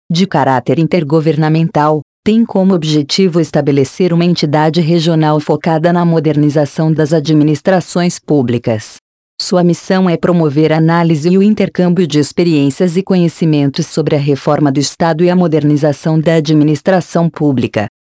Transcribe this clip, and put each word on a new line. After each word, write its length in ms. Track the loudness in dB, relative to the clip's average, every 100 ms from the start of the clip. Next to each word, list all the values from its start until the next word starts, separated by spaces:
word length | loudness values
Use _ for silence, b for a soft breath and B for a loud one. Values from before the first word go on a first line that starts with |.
| -6
de 200 | -2 0
caráter 500 | 0 0 0 0 0
intergovernamental, 1200 | 0 0 0 0 0 0 0 0 0 0 0 0 -4 _
tem 220 | 0 0
como 280 | 0 0 2
objetivo 680 | 0 0 -2 0 0 0 0
estabelecer 720 | 0 0 0 0 0 -2 0
uma 120 | 2
entidade 560 | 0 0 0 0 0 0
regional 600 | 0 0 0 0 2 0
focada 520 | 0 -2 -2 0 0
na 120 | 0
modernização 880 | 0 0 0 0 0 0 -2 -2 -2
das 200 | 0 0
administrações 1080 | 0 0 2 2 0 0 -2 -2 -2 -2 -4
públicas. 760 | -2 0 0 -2 -2 -4 -6 -12 -18 _ _ -10
Sua 240 | -2 0
missão 440 | 2 0 -2 0 0
é 80 | 0
promover 560 | 0 0 0 0 2
análise 580 | 2 2 2 2 0 2
e 60 | 2
o 60 |
intercâmbio 640 | 2 2 -2 0 0 0 0
de 140 | 0
experiências 760 | -2 -2 0 0 0 0 -2 -2
e 60 |
conhecimentos 840 | -2 0 0 0 0 0 0 -2 -4
sobre 280 | -4 -2
a 60 | 0
reforma 500 | 0 -2 0 0 0
do 80 | 0
Estado 460 | -4 -2 -2 0
e 60 | 2
a 40 |
modernização 880 | 2 2 2 0 0 0 -2 -2 0
da 140 | 2 0
administração 920 | 2 2 2 0 0 -2 0 -2 -2
pública, 600 | 0 -2 0 -2 -4 -6 -8